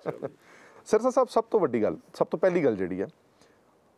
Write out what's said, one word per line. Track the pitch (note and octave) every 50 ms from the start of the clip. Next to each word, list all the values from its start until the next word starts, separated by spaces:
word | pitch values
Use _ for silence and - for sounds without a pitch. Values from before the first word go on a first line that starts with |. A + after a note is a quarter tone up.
| -
<laughs> | E3 - - - - - _ _ - - - - - - - -
ਸਿਰਸਾ | - - A3+ A3+ C4
ਸਾਹਿਬ, | A#3+ C4 C4 -
ਸਭ | - A3+ A3
ਤੋਂ | - - G#3+
ਵੱਡੀ | E3+ C#3 A#2 A#2
ਗੱਲ, | G#2+ F#2 D#2+ - - _ -
ਸਭ | - E3+
ਤੋਂ | - - D#3+
ਪਹਿਲੀ | - F#3 F3 F3+ D3
ਗੱਲ | B2 A2
ਜਿਹੜੀ | F#2 F#2+ E2+ F#2 F#2
ਹੈ, | G2 - - _ _ _ _ _ - _ _ _ _ _ _ _ _ _ _